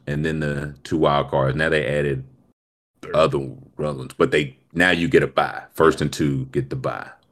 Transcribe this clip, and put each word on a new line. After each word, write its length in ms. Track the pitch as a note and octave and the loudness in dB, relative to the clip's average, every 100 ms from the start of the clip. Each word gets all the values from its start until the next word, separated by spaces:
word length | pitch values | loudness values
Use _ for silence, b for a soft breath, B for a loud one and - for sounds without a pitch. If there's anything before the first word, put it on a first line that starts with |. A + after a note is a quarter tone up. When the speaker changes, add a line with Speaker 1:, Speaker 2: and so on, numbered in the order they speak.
| C#2+ | -6
Speaker 1:
and 160 | D2 | -4
then 160 | D#2+ D#2+ | -2 -2
the 360 | D2 C#2+ D2 C#2+ | -2 -4 -8 -10
two 140 | - E2 | -4 2
wild 320 | D2+ C#2+ C#2 | 4 2 2
cards. 280 | C#2+ C2+ C#2+ | 0 0 0
Now 100 | D#2+ | 2
they 180 | D#2 B1+ | 2 0
added 380 | D2 C#2+ C2+ C2 _ _ _ _ _ _ _ | 0 -2 -4 -8 _ _ _ _ _ _ _
Speaker 2:
Third. 120 | - D2+ | -4 2
Speaker 1:
other, 240 | D#2 C#2+ C2+ - - - | 2 0 -6 -12 -16 -6
other 200 | D2+ C2+ | -6 -6
ones, 160 | C2 - | -8 0
but 140 | E2 | 2
they, 260 | D#2 G2 - _ | 2 -2 -8 _
now 180 | E2 F2+ | 0 2
you 180 | E2+ E2 | 2 4
get 140 | D#2+ | 4
a 40 | D2 | 4
bye. 360 | - C2 - - | 0 -2 -4 -8
First 260 | - D#2+ D2+ | 2 4 4
and 120 | D2 | -2
two 320 | - D2 C2+ C2 | -2 -2 -2 -4
get 160 | C#2+ C2+ | -6 -6
the 80 | C2+ | -6
bye. 320 | B1+ A#1 - - _ | -6 -8 -12 -18 _